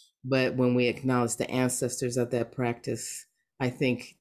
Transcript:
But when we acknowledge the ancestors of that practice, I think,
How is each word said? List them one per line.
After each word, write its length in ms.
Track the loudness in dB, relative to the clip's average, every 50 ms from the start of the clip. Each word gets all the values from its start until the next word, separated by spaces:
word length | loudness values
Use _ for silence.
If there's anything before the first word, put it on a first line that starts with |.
| -20 _ _ _ -4
But 300 | 0 2 2 2 2 2
when 180 | 2 2 4 4
we 120 | 4 4 2
acknowledge 480 | 2 0 0 0 2 2 2 0 0
the 140 | -2 -4 -2
ancestors 680 | 0 0 0 2 0 0 -2 -4 -2 -2 -4 -2 0
of 140 | 0 -2 0
that 220 | 0 -2 -2 -2 -4
practice, 760 | -4 -2 -2 -2 -4 -6 -6 -6 -6 -6 -10 -12 -14 -16 _ _ _ _ _ _ -4
I 80 | -2 -2
think, 480 | 0 2 2 2 2 0 -4 -14 -18 _